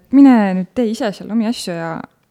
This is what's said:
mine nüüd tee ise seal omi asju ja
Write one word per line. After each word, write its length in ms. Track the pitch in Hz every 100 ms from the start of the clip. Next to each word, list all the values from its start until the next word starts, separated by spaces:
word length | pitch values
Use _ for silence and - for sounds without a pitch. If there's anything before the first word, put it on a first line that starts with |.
| _
mine 420 | 269 277 240 196 185
nüüd 120 | 180
tee 120 | - 226
ise 220 | 226 240
seal 180 | - 185
omi 160 | 220 220
asju 280 | 240 -
ja 280 | 170 165 165 - _ _